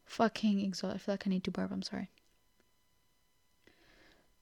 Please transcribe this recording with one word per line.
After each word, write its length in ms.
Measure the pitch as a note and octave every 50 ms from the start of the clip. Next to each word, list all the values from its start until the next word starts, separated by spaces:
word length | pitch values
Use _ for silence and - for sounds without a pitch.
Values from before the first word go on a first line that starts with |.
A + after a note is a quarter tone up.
| _
fucking 560 | - - - A#3 A3 - - A3 G#3+ G3+ G3
exhausted. 340 | G3+ G3 F3+ - - F#3 F#3+
I 20 |
feel 160 | G3 - G#3 G3
like 140 | G3 -
I 20 | G3
need 140 | F#3 F#3 -
to 80 | F#3+
burp. 200 | F#3 F#3+ F#3 F#3+
I'm 120 | G3 F#3+ F#3+
sorry. 260 | - G3+ G3 G3 - _ _ _ _ _ _ _ _ _ _ _ _ _ _ _ _ _ _ _ _ _ _ _ _ _ _ _ _ _ _ _ - - _ - - - - - - - - _ _ _ _